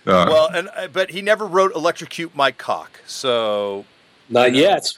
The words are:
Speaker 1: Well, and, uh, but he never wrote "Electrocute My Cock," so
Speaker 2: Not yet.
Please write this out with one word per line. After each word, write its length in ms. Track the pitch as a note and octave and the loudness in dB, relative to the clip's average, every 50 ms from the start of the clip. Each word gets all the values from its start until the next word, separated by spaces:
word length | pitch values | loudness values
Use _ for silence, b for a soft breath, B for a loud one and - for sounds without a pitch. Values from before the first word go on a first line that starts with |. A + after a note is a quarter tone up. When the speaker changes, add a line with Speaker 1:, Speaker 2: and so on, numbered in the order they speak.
| _ | _
Speaker 1:
Well, 440 | F#2+ F#2+ F2+ F2 - D#3 D#3 D#3 D#3+ F3 | 2 2 4 4 4 4 4 4 2 0
and, 160 | E3+ F3+ G3 - | -4 -6 -6 -10
uh, 120 | - F#3 | -12 -12
but 240 | E3+ C3+ F#3 F#3 - | -6 -4 -4 -4 -4
he 100 | D#3 F#3+ | -4 -6
never 240 | G3 G3+ G#3+ G3+ G#3+ | 0 0 0 0 -2
wrote 280 | F#3+ E3 F#3+ F#3+ F#3+ - | 0 2 2 2 2 0
"Electrocute 640 | D#3+ D3+ E3+ D#3+ - E3 - - - E3+ D#3+ - | -2 -2 -2 -2 -2 -10 -12 -10 -10 -10 -10 -2
My 160 | D3 C#3 C3+ | 0 0 0
Cock," 480 | B2+ - - - G#2 E2 D#2+ - - - - | 0 -2 -6 -6 -6 -6 -6 -14 -20 -20 -20
so 800 | - - - - C3 A#2+ A#2 A2+ G#2+ G#2 G#2 G2+ G2+ G2 G2+ G2+ - _ _ _ _ _ _ _ _ | -16 -14 -6 -2 -2 0 0 0 0 0 -2 -2 -4 -6 -8 -10 -14 _ _ _ _ _ _ _ _
Speaker 2:
Not 240 | A#2 A#2+ B2 B2+ B2+ | 2 2 4 4 4
yet. 400 | C3+ D#3+ G3+ F#3 D3 - - - | 4 4 4 2 2 -2 -6 -10